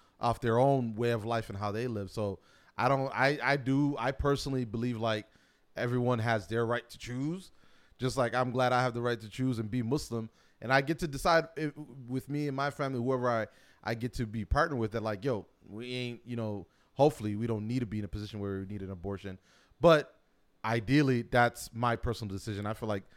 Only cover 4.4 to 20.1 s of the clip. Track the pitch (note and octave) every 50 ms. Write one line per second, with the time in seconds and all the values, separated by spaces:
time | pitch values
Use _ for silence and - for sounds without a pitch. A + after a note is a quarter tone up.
4.4 | - C#3+ C3+ B2+ B2 G#2+ G2+ A2+ A#2+ B2 A#2+ A2 A2+ A2+ A2 G#2+ - - _ _
5.4 | _ _ _ _ _ _ _ - A#2+ A#2+ B2 B2 B2 B2 B2 A#2 A2 A#2+ A#2 G#2+
6.4 | F2+ E2+ A2 A#2 A#2 A2+ A#2+ A#2+ - - - - - A#2+ A#2+ B2+ C#3 D3+ E3+ G3
7.4 | F3+ - - - - - - - _ _ - - B2+ C3 A2+ C#3 B2 A#2 A#2+ B2+
8.4 | B2+ B2+ A#2 B2+ B2+ B2 B2+ B2 B2+ B2+ A#2 A#2+ A#2+ A#2+ A#2+ G#2+ A2 G#2 - -
9.4 | C3 C3 B2 A2 A2+ G#2 G#2+ B2+ A2+ A2+ C#3 D3+ - - A#2 A#2 A2+ A2+ - _
10.4 | _ _ _ _ - A2+ C3 C#3 C#3 C#3+ E3 - F3+ D#3 C3+ - - F3+ E3 E3
11.4 | D#3+ - - - D#3 D3 - C#3+ D3+ - B2 C3+ B2 A#2 B2+ C3 - - C#3+ D3
12.4 | D3 D3 C3+ C3+ C#3+ C#3+ C3+ - C#3+ C3+ C3+ B2 A#2 C3 C3 B2 B2 B2 A#2 A2+
13.4 | G#2+ - - - - - _ _ - G#2+ A#2+ A2+ A#2 A#2+ - - A#2+ G#2+ G#2 A2+
14.4 | G2+ - - C#3+ E3 E3+ D3 A#2+ A2+ G#2 G#2 A2+ G#2 A2 G#2+ F#2+ G#2 C#3 A#2+ G2+
15.4 | F2 - _ _ - - G2 A2 B2 B2 B2 B2+ B2 A#2+ A#2+ - - A#2+ A#2+ A#2
16.4 | A2+ G#2+ G#2 G2 E2 - _ _ _ _ _ - C#3 D3+ D3 - G#2+ G#2+ G#2 G#2
17.4 | A#2 A2+ A2+ G#2 G#2+ A2 B2 C3 B2 G2 G2+ G#2+ G2+ G2 - G#2+ G#2 G#2 A2+ G#2
18.4 | G2+ G2 G2 F#2+ F#2+ F#2 G#2 G2+ G2 F#2+ G2 F2 E2+ G2+ G2+ F#2 - G2 F#2 -
19.4 | _ _ _ _ _ _ _ - - E3+ D#3+ D3 C#3+ -